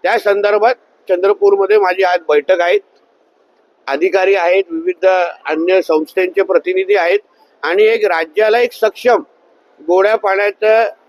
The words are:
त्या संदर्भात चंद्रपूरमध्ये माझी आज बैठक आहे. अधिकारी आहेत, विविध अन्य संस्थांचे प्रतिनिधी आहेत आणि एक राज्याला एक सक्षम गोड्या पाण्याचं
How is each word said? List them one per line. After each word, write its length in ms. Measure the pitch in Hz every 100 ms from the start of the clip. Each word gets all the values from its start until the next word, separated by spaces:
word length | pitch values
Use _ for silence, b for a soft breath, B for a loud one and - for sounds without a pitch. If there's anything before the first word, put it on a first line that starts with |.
त्या 160 | 180 226
संदर्भात 560 | 208 202 202 208 226 262 _ _ -
चंद्रपूरमध्ये 680 | 180 196 202 202 196 196 214
माझी 240 | 190 185
आज 160 | 185 180 160
बैठक 320 | 147 143 185
आहे. 180 | 170 202 _ _ _ _ _ _ _ _ _ _ -
अधिकारी 480 | 139 180 185 185
आहेत, 300 | 196 170 190 180
विविध 360 | 165 170 180 185 185 175 - -
अन्य 340 | 156 170 185
संस्थांचे 600 | 165 156 156 - 180 190
प्रतिनिधी 520 | 185 180 180 185 190
आहेत 240 | 202 170 202 _ b b b
आणि 200 | 151 185
एक 220 | 214 226
राज्याला 560 | 208 165 165 156 214 226
एक 120 | 240
सक्षम 500 | - 214 - 247 214 - _ _ _ _ _ 151
गोड्या 300 | 180 196 220
पाण्याचं 680 | 208 196 208 196 214 220 214 -